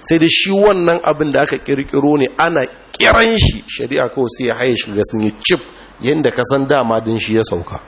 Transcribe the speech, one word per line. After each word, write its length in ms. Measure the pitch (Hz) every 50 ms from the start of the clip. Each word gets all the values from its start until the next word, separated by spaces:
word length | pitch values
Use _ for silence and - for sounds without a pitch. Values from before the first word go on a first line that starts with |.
Sai 180 | - - 165 165
da 80 | 160 165
shi 220 | - - - 190
wannan 480 | 196 196 202 208 196 185 170 170 170 175 -
abin 280 | - 151 147 156 151
da 100 | 135 135
aka 160 | 143 143 143
kirkiro 600 | 131 - - 139 135 139 - - 143 139 147 151
ne, 100 | 147 131 123 -
ana 240 | - 160 170 170 151 127 - - - - - -
kiran 420 | - 226 226 220 226 226 226 226
shi 260 | 214 - - - 214 -
shari'a, 420 | - - - 120 117 139 143 131 117
kawai 200 | - 139 131 113 -
sai 100 | - 127
ya 80 | 117 113
haye 200 | 113 123 131 120
shi 140 | - - 110 101
ga 80 | 104 101
sun 200 | - - 110 107
yi 80 | 107 - -
cif, 200 | - - 180 - - - - - - - - -
yanda 280 | - 123 151 160 143 123
ka 120 | - 123 123
san 240 | 120 135 139 139
dama 340 | 131 147 139 123 113 113 113
din 180 | 113 110 113 110
shi 160 | - - 110
ya 80 | 110 107
sauka. 360 | - 101 87 85 - - - -